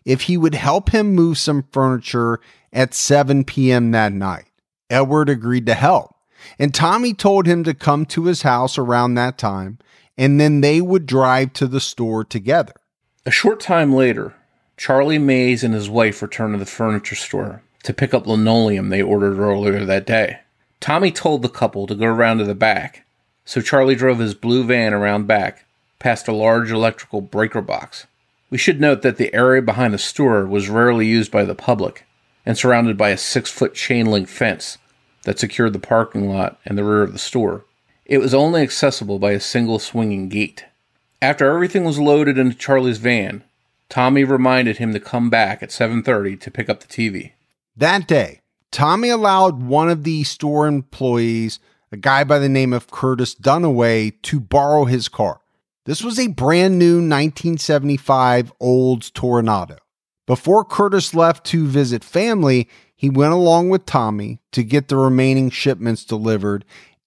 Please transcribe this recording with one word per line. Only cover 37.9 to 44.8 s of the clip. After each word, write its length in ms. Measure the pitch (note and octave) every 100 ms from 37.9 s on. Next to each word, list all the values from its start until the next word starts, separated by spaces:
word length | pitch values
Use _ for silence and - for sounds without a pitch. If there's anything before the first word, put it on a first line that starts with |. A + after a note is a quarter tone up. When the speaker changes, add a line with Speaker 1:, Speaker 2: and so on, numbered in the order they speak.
| _ -
Speaker 2:
It 120 | C#3
was 140 | B2+
only 300 | C3+ D3+ E3+
accessible 560 | C3+ - C#3+ - G#2 G2
by 140 | G2+
a 80 | G2+
single 380 | - B2 A2+ A2
swinging 520 | - A#2 A2 G2 F#2+
gate. 340 | G#2 G#2+ - - _ _ _ _ -
After 320 | C3 D3 C#3
everything 300 | E3 F3+ G3
was 160 | E3+ C#3+
loaded 400 | D3 D3 D3 C3
into 180 | B2+ A#2+
Charlie's 420 | - C3+ B2+ A2
van, 440 | A#2+ A#2+ G2 G2 - _ _ _ -
Tommy 340 | - B2+ C#3
reminded 540 | C3 C3+ B2+ B2+ A#2+
him 160 | G#2+